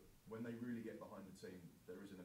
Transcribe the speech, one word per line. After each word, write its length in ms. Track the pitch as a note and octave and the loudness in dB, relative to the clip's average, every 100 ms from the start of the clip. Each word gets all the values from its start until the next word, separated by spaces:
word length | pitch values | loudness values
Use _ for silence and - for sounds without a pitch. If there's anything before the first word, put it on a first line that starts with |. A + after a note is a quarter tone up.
| - - - | -6 -12 -2
when 160 | A2 | 2
they 80 | A#2+ A#2 | 4 4
really 240 | B2 A2+ | 4 4
get 160 | G#2+ G#2 | 4 2
behind 240 | - G2+ | 0 -2
the 120 | G2 - | -4 -4
team, 240 | G2+ F2+ E2+ - - | -2 -2 -6 -8 -4
there 160 | F2+ | -2
is 80 | G2 | -2
an 80 | F#2 | -2